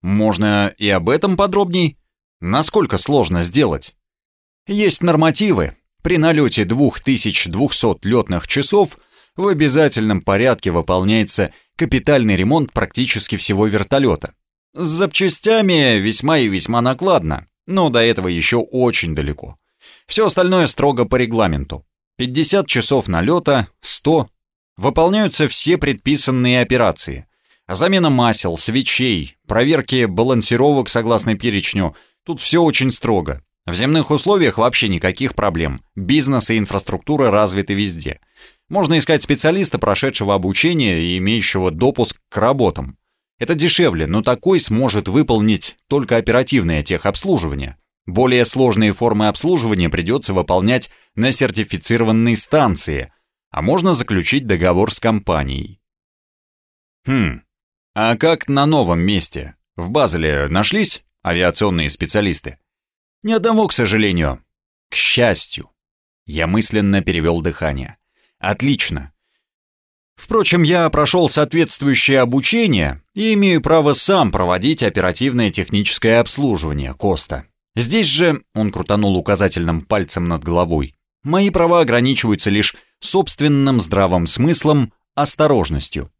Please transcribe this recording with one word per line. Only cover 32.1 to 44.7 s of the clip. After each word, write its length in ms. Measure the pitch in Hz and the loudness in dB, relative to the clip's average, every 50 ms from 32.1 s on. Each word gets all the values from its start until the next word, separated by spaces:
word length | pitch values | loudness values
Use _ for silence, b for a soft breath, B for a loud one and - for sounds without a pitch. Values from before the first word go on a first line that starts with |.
| b b _ | b b _
Тут 180 | - 165 - | -12 -10 -6
всё 200 | - - 147 170 | -2 0 2 4
очень 300 | 170 156 - - 135 131 | 2 2 2 0 0 0
строго. 500 | 113 - - - 110 95 80 71 69 71 _ _ _ _ _ | -2 -4 -2 -2 0 0 -2 -4 -8 -10 _ _ _ _ _
В 80 | - 87 | -6 -4
земных 380 | 87 120 135 156 160 139 - | -2 0 2 2 0 2 0
условиях 460 | 147 143 - 185 208 196 165 123 - | 0 0 2 0 2 2 2 2 2
вообще 320 | - 113 127 131 - - 107 | 2 0 0 0 0 -2 0
никаких 460 | 92 82 - 92 92 - 135 131 - | -2 0 -2 -2 -2 -2 -4 -4 -4
проблем. 460 | - 104 101 85 82 82 73 67 64 _ _ _ | -2 -2 -2 -2 -2 -4 -4 -4 -8 _ _ _
Бизнес 540 | 98 95 87 135 156 135 131 139 123 - - | -10 -4 0 0 0 2 0 0 0 0 0
и 80 | 113 | 0
инфраструктура 720 | 113 104 - - 98 - - - 92 - - 151 147 135 117 | 0 0 -2 -4 -6 -4 -4 -8 -8 -4 -4 0 2 2 2
развиты 420 | 98 104 107 98 90 101 95 78 101 | 4 2 2 2 0 -4 -2 -2 -2
везде. 460 | 98 104 98 87 82 - 71 - - b b b b b b b b b | -2 -2 -4 -4 -8 -10 -10 -10 -12 b b b b b b b b b
Можно 300 | _ 156 196 185 147 165 | _ -2 -2 0 2 2
искать 260 | 156 143 - 160 143 - | 0 2 2 0 0 2
специалиста, 560 | - 147 139 - 156 170 196 196 - - - | 0 -2 0 2 0 2 2 0 -2 -2 -2
прошедшего 560 | - 101 101 - - 135 - - 107 98 101 | 0 0 0 0 -2 -4 -2 -2 -2 0 0
обучение 680 | 98 90 95 95 - - 165 175 160 135 104 90 80 | 0 0 -2 -2 0 0 0 2 2 0 0 0 0
и 160 | 82 87 87 | -2 -2 -2
имеющего 540 | 92 92 101 113 117 95 - - 98 92 92 | -2 0 0 0 0 -2 -2 -2 0 -2 -2
допуск 480 | 80 80 117 135 143 - 117 - - _ _ _ | 0 2 0 0 2 2 -2 -2 -2 _ _ _
к 80 | - | -4
работам. 600 | 104 104 120 135 135 120 95 78 73 67 64 64 _ _ _ _ _ _ _ _ _ | 0 0 0 2 2 0 0 0 -4 -10 -12 -14 _ _ _ _ _ _ _ _ _
Это 160 | 120 113 170 | -4 -4 -2
дешевле, 520 | 151 151 175 - - 175 143 90 80 78 | 0 0 0 2 2 2 2 2 0 -4
но 140 | 73 87 110 | -2 -2 -2
такой 380 | 104 - 123 - - 185 190 170 | 0 0 -2 0 0 0 0 0
сможет 480 | - - | 0 0